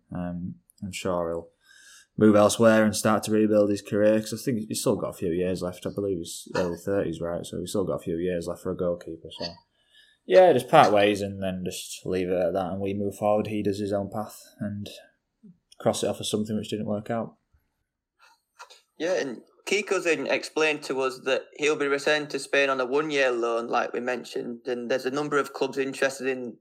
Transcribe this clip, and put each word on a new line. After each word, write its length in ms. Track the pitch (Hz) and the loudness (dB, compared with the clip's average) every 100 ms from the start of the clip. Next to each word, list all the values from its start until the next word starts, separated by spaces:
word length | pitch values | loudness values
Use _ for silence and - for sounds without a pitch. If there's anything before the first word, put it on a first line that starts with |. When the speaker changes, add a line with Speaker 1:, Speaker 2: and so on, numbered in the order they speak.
| - | -10
Speaker 1:
Um, 420 | 87 87 87 90 - _ _ | -8 -6 -6 -8 -10 _ _
I'm 80 | 98 | -12
sure 380 | 90 98 87 82 | -6 -4 -2 -2
he'll 200 | 85 82 _ _ - - - _ - | -6 -8 _ _ -20 -20 -20 _ 4
move 180 | 107 104 | 6 8
elsewhere 480 | 104 - 113 110 | 6 6 6 6
and 120 | 107 107 | 4 2
start 280 | 113 104 | 2 0
to 80 | - | 2
rebuild 400 | 107 107 107 104 | 2 4 4 4
his 100 | 101 | 0
career, 380 | - 104 107 110 | -2 2 4 4
'cause 140 | 110 | 0
I 100 | 113 | -6
think 240 | - 113 110 | -4 -4 -4
he's 140 | - | -2
still 160 | 135 95 | 0 0
got 120 | - | -2
a 80 | - | -4
few 140 | 92 | -2
years 300 | 85 92 90 | 0 0 -2
left. 260 | 90 - 95 | -4 -6 -8
I 40 | 90 | -4
believe 220 | 101 90 | -4 -4
he's 300 | 82 - - - | -6 -12 -6 -2
early 220 | 90 85 | -2 -4
thirties, 440 | 98 98 82 80 | -2 -2 -2 -4
right? 240 | 85 87 - | -6 -6 -6
So 140 | 90 | -8
he's 100 | 87 | -4
still 160 | 104 87 | -2 -2
got 160 | 69 | -4
a 20 | |
few 140 | - 82 | -4 -4
years 280 | 90 87 85 | -2 -2 -6
left 140 | 85 | -8
for 100 | 92 | -6
a 60 | 90 | -4
goalkeeper. 520 | 90 87 - 80 - - | -2 -4 -8 -14 -14 -12
So, 60 | 87 82 _ _ _ _ _ _ - | -12 -12 _ _ _ _ _ _ 4
yeah, 280 | 185 185 | 8 10
just 160 | 127 - | 8 6
part 240 | 156 101 | 8 8
ways 280 | 104 104 101 | 8 4 2
and 200 | 98 98 | -2 -4
then 220 | 95 92 90 | -6 -4 -6
just 400 | - - - - | -8 -10 -10 -4
leave 240 | 92 90 | -2 0
it 100 | 90 | 0
at 140 | 87 | 0
that, 180 | 92 90 | 0 -2
and 100 | 98 | -4
we 120 | 98 | -4
move 220 | 101 101 - | -2 -4 0
forward. 320 | 104 107 107 | 2 2 0
He 140 | 107 | -2
does 160 | 104 98 | -2 -2
his 140 | 101 | -2
own 160 | 101 98 | -2 -4
path 300 | 107 104 - - - | -6 -10 -12 -20 -10
and 300 | 104 101 101 - - _ _ _ - _ _ - | -8 -8 -10 -14 -20 _ _ _ -20 _ _ -6
cross 240 | 113 104 | -2 -2
it 40 | - | -2
off 140 | 101 | -4
as 80 | 104 | -4
something 260 | 107 107 107 | -4 -2 -6
which 140 | - | -6
didn't 160 | 107 107 | -6 -6
work 240 | 104 107 | -6 -4
out. 260 | 117 110 - _ _ _ _ _ _ _ _ _ _ _ - - - _ - | -6 -6 -12 _ _ _ _ _ _ _ _ _ _ _ -20 -20 -20 _ -6
Speaker 2:
Yeah, 180 | 165 180 | -2 -2
and 260 | 135 110 - _ - | -2 -8 -16 _ -2
Kiko's 420 | 196 208 185 165 | -2 0 0 0
agent 220 | 147 127 | 0 0
explained 540 | 131 - 156 156 147 | -2 -2 0 2 0
to 180 | 147 131 | -4 -2
us 180 | 131 127 135 | -2 -2 -2
that 180 | 123 - - | -2 -2 -2
he'll 180 | 151 151 | 0 0
be 120 | 143 | 0
returned 420 | 139 151 151 147 | 0 2 0 -2
to 100 | 139 | -8
Spain 300 | - 139 139 | 0 2 2
on 100 | 131 | 0
a 60 | 123 | 0
one-year 460 | 143 156 143 131 | 0 0 2 2
loan, 360 | 120 117 117 117 | 2 0 -2 -2
like 240 | 120 - | -2 -2
we 80 | - | -4
mentioned, 600 | 123 123 - - 120 117 127 | -4 -6 -6 -8 -8 -8 -6
and 240 | 120 120 | -6 -2
there's 160 | 131 131 | -2 -2
a 60 | |
number 260 | 143 147 143 | -4 0 0
of 140 | 135 | -2
clubs 260 | - 135 139 | -2 -4 -2
interested 500 | 135 131 135 135 127 | -4 -2 -2 -2 -4
in 300 | 127 123 104 | -4 -6 -12